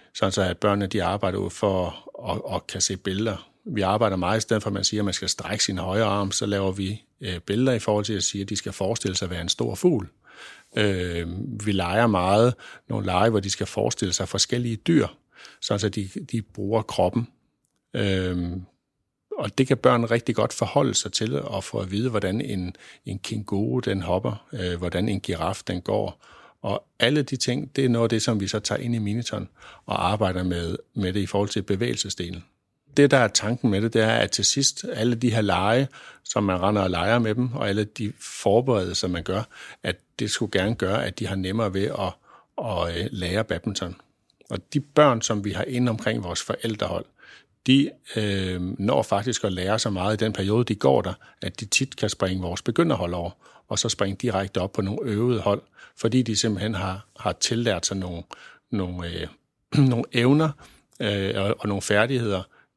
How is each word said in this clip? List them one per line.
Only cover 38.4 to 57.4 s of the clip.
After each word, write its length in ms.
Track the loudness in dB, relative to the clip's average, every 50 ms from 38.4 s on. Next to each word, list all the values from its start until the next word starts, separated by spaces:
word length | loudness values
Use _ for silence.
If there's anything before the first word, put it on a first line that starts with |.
| 2 4 4 4 4 4 2 2 2 0 -2 -2 -2
man 160 | -2 -2 -2 -2
gør, 200 | -2 -4 -4 -4 -6 -12 -20 -20 -20 -18 _ -6
at 140 | -6 -6 -6 _ _ -6 -6
det 120 | -4 -4
skulle 200 | -2 -2 -2 0
gerne 240 | 0 0 0 0 0
gøre, 300 | 0 0 0 0 0 0
at 140 | -2 -4 -4
de 80 | -6
har 80 | -4 -4
nemmere 380 | -4 -2 -2 -2 0 0 0 0
ved 100 | 0 -2
at, 300 | -2 -2 -2 -4 -4 -6 _ _ -20 -20 -20 _ _ -10 -8 -6
at, 320 | -4 -2 -2 -2 -2 -2
øh, 120 | -4 -4 -4
lære 320 | -4 -4 -4 -2 -2 -2 -2
badminton. 520 | -2 -4 -4 -4 -6 -4 -4 -6 -8 -10 -12 -18 _ _ _ _ _ _ _ _ -10
Og 240 | -10 -10 -8 -4 -4
de 60 | -4
børn, 420 | -4 2 6 6 8 8 6 4
som 240 | 0 -2 -2 -2 -2
vi 60 | -4
har 120 | -2 -2 -4
inde 260 | -2 0 0 2 0
omkring 340 | 0 0 -2 -2 -2 -2 -4
vores 180 | -4 -6 -6
forældrehold, 640 | -4 -4 -6 -4 -2 -4 -2 -2 -2 -2 -2 -4 -6 _ _ _ -20 -20 -20 -20 _ _ _ _ 2
de, 240 | 4 4 6 4 2 -2 -12 _ -6 -4
øh, 640 | -2 0 0 0 0 -2 -2 -2 -2 -4 -4 -4 0
når 240 | 2 2 4 2 2
faktisk 400 | 2 0 0 0 -2 -2 -2 -2
at 100 | -2 -2
lære 260 | -2 0 0 0 0
så 100 | 0 0
meget 320 | -2 0 0 0 0 0
i 40 | 0
den 80 | -2 0
periode, 300 | 0 0 2 2 2 2
de 120 | 2 -2
går 260 | 0 2 2 2 2
der, 120 | 2 -2 -6 -8 -14 -20 -14 -10
at 180 | -10 -10 -8 -10
de 60 | -6
tit 300 | -2 0 0 0 -2 -4
kan 140 | -4 -4 -4
springe 320 | 0 0 -2 0 0 -2
vores 200 | -4 -4 -6 -4
begynderhold 520 | -4 -2 2 2 2 2 2 0 0 -2 -2
over, 180 | -4 -6 -6 -8 _ _ -20 -20 -20 _
og 120 | -6 -4 -2
så 100 | -2 -2
springe 280 | 0 0 -2 -2 -2 -2
direkte 400 | -2 -2 0 0 -2 -2 -2 -2
op 100 | -2 -2
på 100 | -2 -2
nogle 200 | -2 -2 -2 -4 -2
øvede 380 | -2 0 0 2 2 2 2
hold, 200 | 2 2 0 0 -2 _ _ -20 -20 -20 _
fordi 240 | -2 0 2 4 4
de 140 | 2 2 0
simpelthen 400 | 0 0 0 0 0 -2 -4 -2
har, 320 | -2 -4 -4 -4 -6 -10 _ _ -4
har 120 | -4 -4
tillært 540 | -2 0